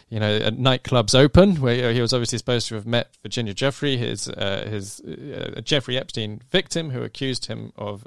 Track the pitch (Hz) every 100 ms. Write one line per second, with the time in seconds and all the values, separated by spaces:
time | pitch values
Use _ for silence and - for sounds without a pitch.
0 | _ 110 107 107 110 110 127 127 - 127
1 | 101 131 143 170 202 165 131 123 123 120
2 | 117 127 117 113 - 120 - 110 113 120
3 | - _ 107 120 110 98 139 - 147 127
4 | 113 113 - - 98 98 - 107 98 -
5 | - - - - - - 117 147 127 127
6 | - 120 107 104 - 190 - 165 160 127
7 | 113 - 135 120 - 110 110 - 104 104